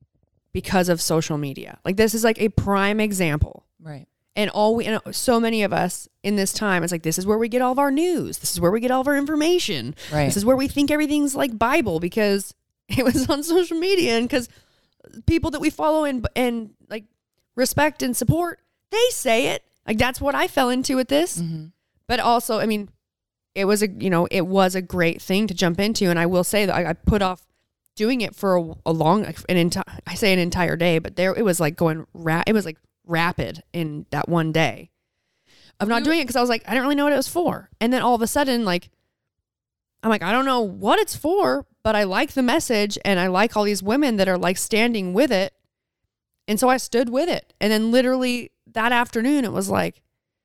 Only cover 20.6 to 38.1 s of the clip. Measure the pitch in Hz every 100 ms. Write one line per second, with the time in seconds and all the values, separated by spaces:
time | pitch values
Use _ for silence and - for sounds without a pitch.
20.6 | 247 254 254 262 254 285 349 170 170 160
21.6 | 156 _ _ _ - 240 226 240 233 220
22.6 | 226 214 202 _ _ _ _ _ _ 196
23.6 | 196 208 208 - 190 170 175 190 180 196
24.6 | 185 185 175 180 165 - - 190 214 175
25.6 | 180 175 208 220 185 170 170 180 180 208
26.6 | 196 165 165 170 - 202 185 180 _ _
27.6 | _ _ _ - 214 262 196 - 202 180
28.6 | 165 - - 165 156 208 180 - - 180
29.6 | 170 190 - - - 175 208 185 170 180
30.6 | 165 160 175 160 165 - 185 196 214 170
31.6 | 147 170 165 160 - - 165 165 - 220
32.6 | 180 156 _ _ - 165 170 - 113 165
33.6 | - 170 156 147 - 143 - 170 160 160
34.6 | 143 104 - _ _ _ _ _ _ _
35.6 | _ - 202 233 262 330 262 254 247 226
36.6 | - 240 262 285 294 277 269 339 330 -
37.6 | - - 233 254 240